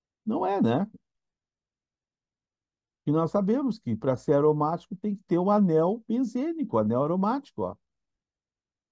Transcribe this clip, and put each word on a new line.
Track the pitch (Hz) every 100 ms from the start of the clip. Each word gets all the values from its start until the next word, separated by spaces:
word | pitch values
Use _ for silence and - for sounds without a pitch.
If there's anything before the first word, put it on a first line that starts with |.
| _ _ 220
não | 294
é, | - 392
né? | 226 175 202 - _ _ _ _ _ _ _ _ _ _ _ _ _ _ _ _ _ _ _ _ -
E |
nós | 156 165
sabemos | 208 190 226 262 -
que | - 110
para | 135 127
ser | -
aromático | 143 151 151 151 170 - 190
tem | 214 202
que | -
ter | 170
o | 185
anel | 208 190 156 170 226 -
benzênico, | 233 254 247 311 330 269 113
o |
anel | 107 120
aromático, | 147 185 202 269 - -
ó. | 92 104 _ _ _ _ _ _ _ _ _ _ _